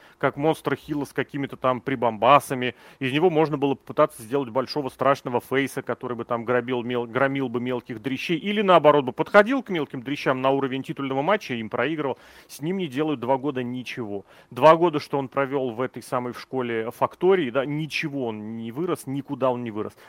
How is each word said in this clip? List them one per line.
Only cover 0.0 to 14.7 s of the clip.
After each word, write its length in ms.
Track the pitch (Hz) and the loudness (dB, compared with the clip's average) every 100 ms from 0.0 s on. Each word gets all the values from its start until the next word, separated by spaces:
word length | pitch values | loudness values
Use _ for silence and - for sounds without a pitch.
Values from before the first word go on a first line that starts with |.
| - - | -16 -4
как 200 | 165 147 | -2 0
монстра 380 | 156 151 151 139 | 0 0 -2 -4
хила 300 | - 147 135 | -4 -6 -4
с 80 | |
какими-то 420 | - 127 143 139 - | -6 -6 -6 -8 -2
там 240 | 131 123 | -2 -2
прибамбасами. 960 | 139 131 117 107 113 139 - 131 123 - - - | -2 0 0 2 6 6 4 -4 -4 -6 -16 -6
Из 160 | 135 | -2
него 160 | 143 180 | 2 2
можно 280 | 156 156 151 | 4 2 2
было 160 | 139 135 | 0 -2
попытаться 480 | - 135 151 - | -4 0 0 0
сделать 260 | 110 139 123 | -6 -4 -2
большого 400 | 120 123 151 131 | -4 -2 -4 -6
страшного 500 | - 131 139 135 120 | 0 0 0 0 -4
фейса, 440 | - 131 135 - | 0 -2 -2 -4
который 340 | - 120 127 117 | -6 -8 -6 -8
бы 80 | 113 | -4
там 200 | 117 113 | -4 0
гробил 360 | 123 120 127 | -2 0 -4
мел-, 240 | 120 123 120 | -2 -4 -2
громил 420 | 120 139 139 131 | 0 0 0 -4
бы 120 | 120 | -4
мелких 400 | 123 123 - 113 | -4 -6 -6 -10
дрищей. 360 | 131 131 - 165 | -6 -6 -4 -4
Или 260 | 196 208 | -2 0
наоборот 420 | 196 170 147 147 127 | 6 8 8 6 4
бы 60 | |
подходил 500 | - 160 202 208 277 | -2 4 6 6 2
к 80 | - | -2
мелким 320 | 175 139 135 | -4 -4 -6
дрищам 400 | 117 143 156 131 | -6 -4 0 2
на 80 | 131 | 2
уровень 320 | 139 135 131 | 2 0 -4
титульного 400 | 131 147 135 135 | -6 -6 -4 -2
матча 320 | 147 208 - | 0 0 -2
и 60 | 120 | -6
им 100 | 110 | -4
проигрывал. 480 | 117 131 156 143 120 - - - | -2 -2 -2 -4 -6 -12 -20 -20
С 120 | - | -8
ним 160 | 151 196 | -4 -4
не 80 | 170 | -4
делают 320 | 127 156 135 | -2 -2 0
два 180 | 117 131 | 0 0
года 240 | 139 131 | 0 -4
ничего. 640 | 120 127 120 - 110 101 - - - | -6 -6 -10 -8 -8 -8 -12 -20 -12
Два 260 | 120 147 | 6 8